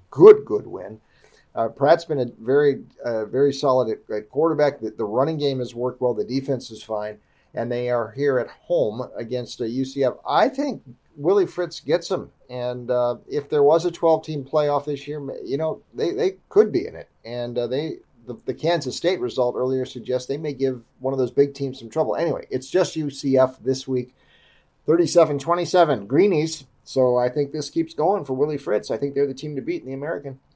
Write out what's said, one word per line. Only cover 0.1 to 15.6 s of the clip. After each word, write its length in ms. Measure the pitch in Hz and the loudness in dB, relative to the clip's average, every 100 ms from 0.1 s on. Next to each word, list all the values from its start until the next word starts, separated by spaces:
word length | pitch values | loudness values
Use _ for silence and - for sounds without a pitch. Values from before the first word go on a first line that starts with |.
good, 340 | - 190 208 - | 10 10 10 6
good 220 | 104 - | -6 -6
win. 320 | 95 95 110 _ _ _ _ _ - | -12 -14 -16 _ _ _ _ _ -4
Uh, 140 | 113 | -4
Pratt's 360 | - 139 165 - | 2 4 4 4
been 140 | 147 | -2
a 80 | 120 - | -2 -4
very, 440 | 113 139 147 135 - - | 2 4 4 2 -6 -12
uh, 220 | 120 113 107 | -6 -4 -2
very 280 | 127 143 | 2 2
solid 440 | 135 143 127 117 107 - | 2 2 2 2 -4 -6
at, 60 | 110 | -8
at 140 | - | -4
quarterback. 520 | 135 160 147 147 - | 0 0 2 2 0
The, 100 | 110 | -6
the 140 | - 107 | -4 -2
running 320 | 113 143 160 | 0 0 0
game 220 | 143 131 | -2 -2
has 140 | 120 | -6
worked 280 | 117 123 123 | -4 -6 -2
well. 120 | 123 | -2
The 120 | 113 104 | -2 -2
defense 460 | 135 131 131 - | -4 -2 -4 -6
is 120 | 110 | -16
fine. 360 | - 107 107 107 _ _ _ | -8 -6 -6 -10 _ _ _
And 180 | - 117 | -8 -4
they 180 | 120 123 | -4 -2
are 220 | 123 110 | -2 -2
here 260 | 120 143 131 | -2 0 0
at 120 | 113 | -2
home 600 | - - 170 117 110 123 - | -8 -2 0 0 -2 -10 -10
against, 420 | 117 123 117 - | -8 -6 -8 -6
uh, 20 | |
U 200 | 117 123 | -6 -4
C 200 | 131 139 | -4 0
F. 100 | 127 - - | -2 -2 -2
I 220 | 147 226 | 2 2
think 340 | 262 294 214 - - _ - | 0 -4 -6 -12 -20 _ -4
Willie 320 | 147 202 185 | 0 2 2
Fritz 320 | - 175 - | -2 -6 -6
gets 280 | - 165 165 | -2 -2 0
them. 220 | 175 95 _ _ | -6 -6 _ _
And, 440 | 123 123 123 120 | -8 -6 -6 -2
uh, 260 | 123 120 120 - | 0 0 -2 -6
if 220 | 147 139 | -6 -2
there 140 | 151 | 4
was 220 | 143 165 170 | 6 6 2
a 60 | |
twelve-team 540 | 165 165 160 156 156 131 | 0 2 2 0 -8 -2
playoff 400 | 156 147 139 147 | 0 2 0 -2
this 220 | 143 143 | -8 -10
year, 120 | 147 139 - | -10 -10 -10
you 140 | 101 | -6
know, 240 | 135 | -4